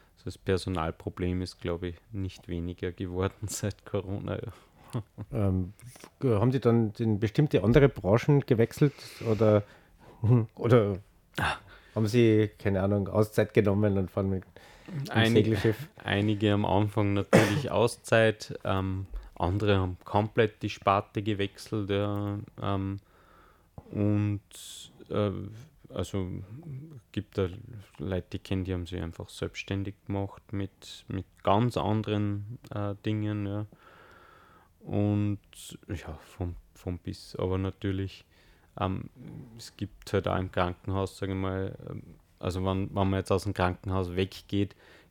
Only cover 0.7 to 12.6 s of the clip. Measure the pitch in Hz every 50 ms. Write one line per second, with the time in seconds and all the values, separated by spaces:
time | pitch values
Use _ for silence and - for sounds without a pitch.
0.7 | 92 85 80 80 80 - - - - - 92 90 90 90 92 87 - - - 90
1.7 | 85 85 90 90 85 - _ - - 98 95 92 - - - - 87 85 85 87
2.7 | 90 - - 90 87 - 104 90 90 92 95 98 - - - 101 - - - 104
3.7 | - - - - - 101 92 92 98 101 - 104 98 95 - - - - - _
4.7 | _ - - - - 131 - _ _ - 98 - - 117 101 98 95 92 90 90
5.7 | 104 - - 120 - - - - _ - - 131 113 101 113 120 127 135 - 120
6.7 | 113 117 113 107 104 - 117 113 107 101 117 104 - - 147 147 - - - 107
7.7 | 120 151 139 135 - - 98 90 101 117 - - 147 143 135 - 131 104 113 -
8.7 | - - 151 143 - - - - - - - 117 113 104 110 107 107 104 101 -
9.7 | - - _ _ _ _ - - - - - 107 127 120 110 - _ - - 117
10.7 | 123 120 104 101 98 87 - _ _ _ _ _ _ - - - - - - -
11.7 | - - - - - 110 110 104 107 123 117 113 107 107 107 104 - -